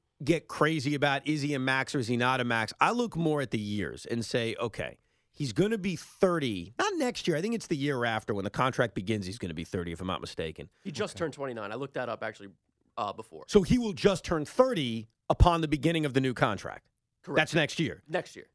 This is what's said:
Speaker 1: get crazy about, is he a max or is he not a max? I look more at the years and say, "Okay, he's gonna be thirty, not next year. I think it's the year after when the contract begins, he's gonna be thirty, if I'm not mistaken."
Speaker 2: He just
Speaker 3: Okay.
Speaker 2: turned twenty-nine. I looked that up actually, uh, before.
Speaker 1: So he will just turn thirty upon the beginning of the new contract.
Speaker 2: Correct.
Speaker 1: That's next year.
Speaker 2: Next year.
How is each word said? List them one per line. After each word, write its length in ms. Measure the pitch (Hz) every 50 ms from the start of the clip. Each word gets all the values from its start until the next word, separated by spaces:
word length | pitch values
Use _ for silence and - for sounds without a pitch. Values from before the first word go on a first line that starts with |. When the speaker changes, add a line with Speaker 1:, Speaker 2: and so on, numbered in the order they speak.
| _ _ _ _ 151
Speaker 1:
get 240 | 135 170 156 - -
crazy 460 | - - 156 151 160 156 117 143 147
about, 340 | 143 135 143 139 139 - 147
is 140 | 151 151
he 140 | 139 147 147
a 40 | 135
max 360 | 131 135 131 135 131 - -
or 40 | 147
is 80 | 120 107
he 80 | 123
not 240 | 117 120 127 131 131
a 40 | 123
max? 280 | 120 120 113 110 104 - -
I 120 | - 170
look 240 | 226 240 240 214 - 165
more 240 | 170 156 151 147
at 80 | 135 120
the 80 | - 117
years 480 | 107 104 104 104 95 69 60 - -
and 180 | - 117 117 113
say, 320 | - - 127 117 113 107 -
"Okay, 380 | 110 120 - - 82 64 - - _ _ _ _ _ _ _
he's 200 | - 151 131 104
gonna 260 | - 180 214 226 220
be 160 | 175 202 175
thirty, 800 | - - - - - - 185 175 165 143 123 104 92 87 87 - -
not 160 | 370 427 403 330
next 300 | 269 247 185 - - -
year. 80 | 160
I 60 | 147
think 140 | 170 220 233
it's 100 | 220 -
the 100 | - 175 143
year 280 | 135 147 143 123 120
after 300 | 117 113 110 - - 113
when 80 | 101 95
the 80 | 104
contract 420 | - - 127 131 123 - 127 117 -
begins, 320 | - 98 90 113 107 95
he's 140 | 90 98 -
gonna 160 | - 90 80
be 80 | 78 85
thirty, 280 | - - 95 87 85
if 80 | 82 82
I'm 60 | 92
not 160 | 92 90 -
mistaken." 480 | - 82 - - 87 80 80 - 73 - _ _ _
Speaker 2:
He 80 | 196
just 240 | 151 - 208 190 -
Speaker 3:
Okay. 40 | -
Speaker 2:
turned 120 | 175 151 127
twenty-nine. 380 | 147 139 135 123 113 104 101
I 40 | 107
looked 200 | 120 139 135 -
that 140 | 139 127 117
up 140 | 117 101 104
actually, 260 | 110 107 - 101 101 95 _ _ _ _ _ _ _ _
uh, 160 | - 110 101 95
before. 320 | - - - 82 78 - -
Speaker 1:
So 160 | - 208 180
he 160 | - - 254
will 140 | 240 214 185
just 300 | - - 202 190 170 -
turn 220 | - 180 160 147
thirty 640 | - - - 254 262 247 180 143 120 113 113 110 - _ _ _ -
upon 300 | - - - 175 170 165
the 60 | 160 151
beginning 380 | 147 147 123 160 170 165 156
of 80 | 143 120
the 80 | 135
new 140 | 135 131 123
contract. 500 | - 151 123 104 - - - - - - _ _ _ _ _ _ _ _
Speaker 2:
Correct. 140 | - 151 135
Speaker 1:
That's 180 | 156 - -
next 240 | 165 151 135 - -
year. 240 | 165 117 80 - - -
Speaker 2:
Next 280 | 160 180 - - -
year. 100 | - - -